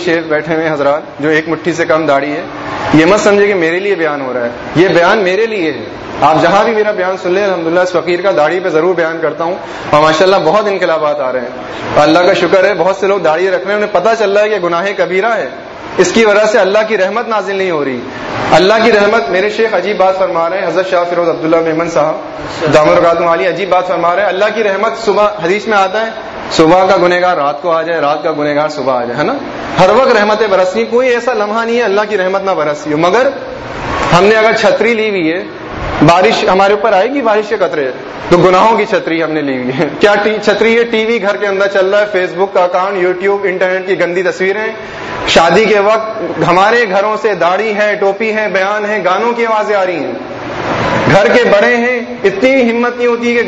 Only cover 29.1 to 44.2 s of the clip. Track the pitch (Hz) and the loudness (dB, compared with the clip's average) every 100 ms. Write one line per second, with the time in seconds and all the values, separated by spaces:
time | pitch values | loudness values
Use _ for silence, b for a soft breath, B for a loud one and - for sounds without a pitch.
29.1 | 120 175 277 - - - - 185 220 262 | -2 -2 -4 -8 -10 -6 2 4 4 4
30.1 | 220 208 214 214 190 185 220 226 233 262 | 2 2 0 2 2 2 0 0 0 2
31.1 | 240 247 226 208 220 226 233 220 196 208 | 0 0 -2 -2 -2 -2 0 0 0 0
32.1 | 208 185 190 190 165 151 147 156 151 175 | 0 0 0 0 0 -2 -4 -2 0 2
33.1 | 220 269 269 - - - - - - - | 2 0 -2 -8 -12 -12 -10 -8 -6 0
34.1 | 170 196 220 220 214 208 - 214 226 214 | 4 4 4 2 2 2 2 2 0 0
35.1 | 190 160 175 208 - - - - - 151 | 0 -2 -2 -6 -12 -12 -10 -8 2 4
36.1 | 175 185 - 208 190 196 208 220 190 226 | 6 4 2 2 4 4 2 2 2 2
37.1 | 285 226 214 208 214 175 170 131 120 - | 0 0 0 0 -2 -2 -2 -4 -6 -12
38.1 | - - 175 175 185 220 220 208 180 165 | -12 0 2 4 4 4 2 0 -2 -2
39.1 | 165 156 156 143 127 123 131 151 - 208 | -2 -2 -2 -2 -4 -4 -2 -4 2 2
40.1 | 208 214 214 214 202 220 226 233 226 220 | 2 0 0 0 2 2 2 2 0 0
41.1 | 233 196 190 202 190 202 202 185 208 208 | 0 -2 -2 -2 0 0 0 2 2 0
42.1 | 190 180 165 196 196 180 185 196 196 180 | -2 -2 -2 -2 2 2 0 -2 0 -2
43.1 | 180 196 202 196 180 185 185 185 175 175 | 0 -2 -2 -2 -2 -2 -2 -2 -2 -2
44.1 | 175 | -2